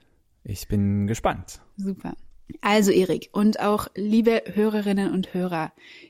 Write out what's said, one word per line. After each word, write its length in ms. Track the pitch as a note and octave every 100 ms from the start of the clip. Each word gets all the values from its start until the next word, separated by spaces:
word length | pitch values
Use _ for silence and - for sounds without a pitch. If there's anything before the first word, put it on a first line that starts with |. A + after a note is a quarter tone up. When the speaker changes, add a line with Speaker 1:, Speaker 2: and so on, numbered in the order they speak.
| _ _ _ _ -
Speaker 1:
Ich 240 | G2 -
bin 360 | G#2 G2+ G2+ G2+
gespannt. 540 | A2+ - - - - _ -
Speaker 2:
Super. 380 | G3 F#3+ - - - - - -
Also 300 | - G#3+ G3
Erik 380 | F#3 F#3 D#3+ -
und 260 | - G#3 G#3+
auch 280 | G#3 G#3 - -
liebe 480 | G#3 A3 A3+ A3+ -
Hörerinnen 580 | G3 G#3+ G#3+ G3+ G3 F#3+
und 220 | F#3 F#3
Hörer, 380 | F#3 F3+ E3+ D#3+ - - - -